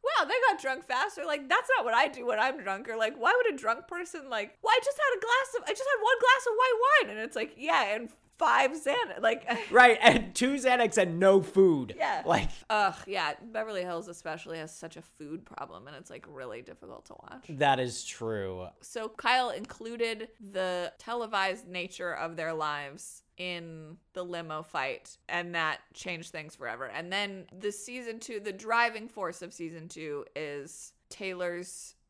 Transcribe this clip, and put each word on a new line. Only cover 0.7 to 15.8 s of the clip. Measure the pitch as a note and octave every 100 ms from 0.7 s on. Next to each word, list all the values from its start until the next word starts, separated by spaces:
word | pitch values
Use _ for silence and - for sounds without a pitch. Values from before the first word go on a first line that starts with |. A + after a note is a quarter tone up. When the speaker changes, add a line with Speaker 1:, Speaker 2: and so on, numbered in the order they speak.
| C4
Speaker 1:
fast," | - B3+ G4+ -
or, |
like, | E4 D4 C4+
"That's | F#4+ - B4+
not |
what | B3
I | A3+ D4
do | C4+ A#3+
when | G#3+
I'm | B3+ C#4
drunk," | G3 G3 A3+
or, | A3+
like, | E4 C#4+
"Why | A#3+ B4
would | A#4
a | C#4
drunk | A3 A#3+ -
person, | F4 F4 E4+ C4+
like, | A3+ G#3 -
well, | A4
I | A#4+
just | A#4+ C#5+
had | D5 A4+
a |
glass | A4+ B4 C5 G4+
of, |
I | -
just | - C5 B4+
had |
one | A4 A#4+
glass | B4 C5 B4
of | A4
white | B4+ A4+ B4+ D5 D4+
wine," | G#3+
and | D#4+
it's | A#3
like, | G#3+ -
"Yeah, | D4 E4 G#3
and | G#3+ A#3 - _ _
five | D4+ A#3+ C4+
Xanax," | D#4 C#4 A#4+ A4+ -
like | A3+ A3+ - A#3
<laughs> | G3+
Speaker 2:
Right, | A3+ B3 A3
and | A#3 G3 -
two | - B3+
Xanax | C#4 B3+ B3 A3+ -
and | F3+ E3
no | F#3+ G3
food. | E3+ F#3+ F#3+ D3+ A#2+ -
Speaker 1:
Yeah. | E4+ F#3
Speaker 2:
Like | - D#3 D3 - -
Speaker 1:
Ugh, | G#3+ G3 - -
yeah, | G3 D#3 D3
Beverly | A3+ A3 A3 G3+
Hills | F3+ E3+ F3
especially | E3+ E3 D#3 E3 E3
has | D#3
such | - E3 -
a |
food | - _ D3 D#3+
problem, | - - - E2